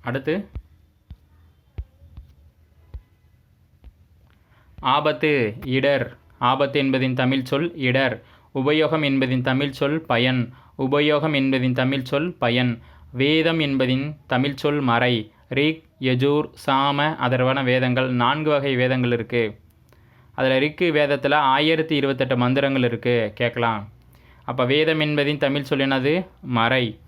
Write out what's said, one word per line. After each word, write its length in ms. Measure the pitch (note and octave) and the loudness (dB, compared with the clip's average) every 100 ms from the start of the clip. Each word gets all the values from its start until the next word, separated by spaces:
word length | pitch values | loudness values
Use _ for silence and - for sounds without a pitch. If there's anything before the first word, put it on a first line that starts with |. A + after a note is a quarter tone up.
அடுத்து, 340 | - C3 - F3 G#3 - - _ _ _ _ - _ _ _ _ _ - - _ - - - - - _ _ _ _ - _ _ _ _ _ _ _ _ - _ _ _ _ _ _ _ _ - | -4 -6 -2 -4 -6 -14 -18 _ _ _ _ -20 _ _ _ _ _ -16 -16 _ -20 -20 -20 -20 -20 _ _ _ _ -20 _ _ _ _ _ _ _ _ -20 _ _ _ _ _ _ _ _ -6
ஆபத்து, 540 | C#3+ C#3 D3+ D3 D#3 D3 A2 A2 | 0 2 2 0 0 0 0 -4
இடர். 420 | - C3 C#3 C#3 - - _ _ | -4 0 2 0 -2 -10 _ _
ஆபத்து 400 | B2 C3 C#3 C#3+ | 0 2 0 0
என்பதின் 360 | C3+ C3 C3 | 0 0 -2
தமிழ் 340 | B2+ B2+ C3+ B2+ | 0 0 0 -2
சொல் 200 | C#3 E3+ E3+ | -4 -4 -4
இடர். 400 | C3 B2+ C3+ A2 - - _ | -2 2 0 -2 -14 -20 _
உபயோகம் 500 | C3+ C3+ D#3 D3+ D#3 | -4 0 2 2 0
என்பதின் 380 | D3 C3+ C3 C3 | 0 0 0 0
தமிழ் 340 | B2+ C3 C#3+ C3 | 0 0 -2 -2
சொல் 200 | C#3+ D#3+ | -2 -2
பயன். 420 | D#3 A#2+ B2+ C3 A#2+ - - - | -2 0 2 0 -2 -8 -20 -6
உபயோகம் 560 | C3 D3 D3+ D3 D#3 | 0 2 2 2 0
என்பதின் 400 | D3 C3+ C3+ C3 | 0 0 0 0
தமிழ் 340 | B2+ C3 C#3 C3 | 0 0 -2 -2
சொல் 220 | C#3+ E3+ | -2 -4
பயன். 400 | F3 B2 A#2+ B2+ A#2 - - - | -2 0 2 0 -2 -10 -20 -16
வேதம் 480 | B2+ C#3 D#3 D#3+ E3 | -2 2 2 2 0
என்பதின் 440 | D3 C3+ B2+ C3 C#3+ D3 - | 0 0 0 0 -2 -10 -4
தமிழ் 340 | B2+ C#3 C3+ | 0 0 -2
சொல் 180 | D3 D3 | -2 0
மறை. 340 | C3+ A#2 B2 A#2+ G#2 _ _ | 2 2 2 0 -4 _ _
ரிக், 320 | C3+ D3 D#3+ _ _ | 0 0 -2 _ _
யஜூர், 460 | C3 B2+ C#3 D3 D3+ | -2 0 2 0 -2
சாம, 460 | - - C3+ C#3 C#3+ D3+ D#3+ | -8 -2 0 2 2 0 0
அதர்வன 380 | B2+ B2+ B2+ C3+ | -2 0 0 0
வேதங்கள், 420 | C3 B2+ B2+ B2 C3 | 0 0 2 0 0
நான்கு 400 | B2+ A#2+ C#3+ D#3 | 2 2 2 0
வகை 200 | D3 C#3 C3 | 0 0 0
வேதங்கள் 360 | B2+ B2+ B2 | 0 0 0
இருக்கு. 300 | A#2+ A2+ A#2+ A2 G#2 - _ _ - _ _ - | -2 -2 -2 -2 -6 -20 _ _ -20 _ _ -18
அதுல 200 | - C3 C3 | -2 0 2
ரிக்கு 280 | D3 D3+ F3 | 0 0 0
வேதத்துல 420 | D3+ D3 C#3 C#3 | 2 2 0 2
ஆயிரத்தி 600 | D3 D3+ C3+ D3+ D#3+ D#3+ D3+ | 2 4 2 2 0 0 0
இருபத்தெட்டு 400 | C#3 C3 C3 B2+ | 0 0 0 2
மந்திரங்கள் 460 | B2 C3 C#3 C3+ | 2 2 2 2
இருக்கு. 340 | B2 A2+ B2 A#2+ G#2+ | 0 0 0 0 0
கேட்கலாம். 480 | - A#2+ A#2+ A#2 G#2+ G2+ - - - - - | -2 -2 0 -2 -2 -8 -20 -20 -20 -20 -18
அப்ப 200 | - C3 | -10 -2
வேதம் 360 | B2 C#3+ D#3 D#3 | 2 2 2 2
என்பதின் 380 | D3+ D3+ C#3+ D3 | 0 0 0 0
தமிழ் 300 | C#3+ C#3 C3+ | 0 -2 -2
சொல் 160 | C#3+ C3+ | -2 0
என்னது? 280 | C3+ C3 E3 F#3 - | 0 0 0 -2 -12
மறை. 440 | - A#2+ A#2 C3 A#2+ G#2 | -4 0 2 2 -2 -6